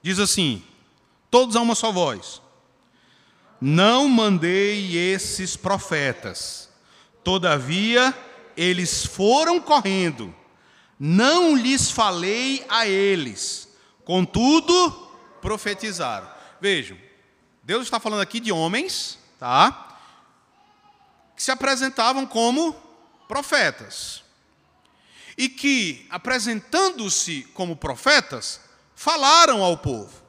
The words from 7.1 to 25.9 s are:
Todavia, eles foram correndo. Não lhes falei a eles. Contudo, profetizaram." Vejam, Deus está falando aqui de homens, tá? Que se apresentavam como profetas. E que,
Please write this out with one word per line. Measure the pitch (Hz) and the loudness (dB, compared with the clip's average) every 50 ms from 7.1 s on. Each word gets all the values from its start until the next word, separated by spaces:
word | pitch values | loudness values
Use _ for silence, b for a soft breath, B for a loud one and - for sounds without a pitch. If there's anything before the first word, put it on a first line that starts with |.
| b _ _ | b _ _
Todavia, | 175 185 190 175 175 151 143 127 131 165 190 208 226 233 240 254 269 - - - - - - - - - | -2 0 2 2 2 0 0 0 -2 -2 -2 0 2 2 4 2 2 0 -4 -16 -20 -20 -20 -20 -18 -6
eles | - 170 180 180 175 180 160 - - - | -2 -2 0 0 0 -2 -4 -4 -4 -6
foram | - - - 190 208 247 285 320 330 349 349 | -8 -4 0 2 4 4 4 4 2 0 0
correndo. | - - 302 277 - 196 190 190 180 165 147 117 110 90 82 _ _ _ b b b b b b b b b b | 2 2 2 2 4 2 0 0 0 0 -2 -6 -12 -14 -14 _ _ _ b b b b b b b b b b
Não | 139 151 170 196 233 269 320 359 359 330 302 | 0 2 4 4 6 6 4 4 4 4 4
lhes | 262 226 254 269 254 - - | 4 2 2 0 0 0 -2
falei | - - 226 202 185 170 170 190 214 240 254 269 269 269 - - | 0 0 0 0 0 -2 -2 -2 -2 -2 -2 -4 -4 -6 -4 -2
a | 208 226 226 | -2 0 0
eles. | 208 190 190 196 196 190 175 143 120 98 - - - - - - - b b b b b b _ | 0 0 2 2 2 0 0 -2 -6 -8 -10 -10 -10 -10 -12 -14 -20 b b b b b b _
Contudo, | - 175 185 180 - - - 233 269 302 320 311 - 349 359 359 320 - - - - - - - - - - | -2 0 0 0 0 0 2 4 6 4 4 4 4 4 4 4 2 0 -6 -18 -20 -20 -20 -20 -20 -20 -12
profetizaram." | - 190 214 208 - 214 202 196 - 220 190 170 156 123 110 98 92 92 B B B B B B | -6 -6 -6 -6 -6 -8 -8 -6 -8 -8 -6 -6 -6 -6 -6 -8 -10 -14 B B B B B B
Vejam, | 175 202 190 156 110 92 95 90 - - _ _ _ _ _ _ _ _ _ _ | -2 -2 -2 -2 -4 -8 -14 -20 -20 -20 _ _ _ _ _ _ _ _ _ _
Deus | _ - 190 240 254 | _ -6 -6 -4 -4
está | - - 220 | -4 -6 -4
falando | - 220 214 208 | -4 -4 -4 -4
aqui | 190 - - 233 | -4 -4 -6 -8
de | 233 220 | -4 -4
homens, | 190 165 160 165 190 247 349 381 - - - - - - _ _ _ _ | -2 -2 -2 -2 -2 -4 -4 -6 -8 -8 -8 -10 -14 -18 _ _ _ _
tá? | 127 123 123 139 180 233 - - - B B B B B B B B B _ _ _ _ _ _ _ _ _ _ _ _ _ _ _ _ _ _ _ _ _ | -4 0 4 4 4 4 2 -4 -20 B B B B B B B B B _ _ _ _ _ _ _ _ _ _ _ _ _ _ _ _ _ _ _ _ _
Que | - | -8
se | - - | -4 -4
apresentavam | 262 262 269 277 269 247 269 262 254 - 220 240 262 269 269 | -4 -2 0 -2 0 0 -2 -4 -2 0 0 0 0 0 -4
como | - - 220 233 240 247 285 339 320 311 - - - - _ _ _ _ _ _ | -4 0 0 2 2 2 0 -2 -2 -4 -8 -18 -20 -20 _ _ _ _ _ _
profetas. | _ 220 277 277 - 311 277 208 151 - - 110 101 - - - - - - _ _ _ _ _ _ _ _ _ _ _ _ _ B B B B B B B B B B | _ -8 -6 -4 0 0 2 2 0 -2 -6 -16 -16 -14 -12 -12 -12 -14 -16 _ _ _ _ _ _ _ _ _ _ _ _ _ B B B B B B B B B B
E | - 254 254 | -4 -4 -4
que, | 262 - - 285 277 254 208 165 | -4 -2 0 0 2 2 0 -2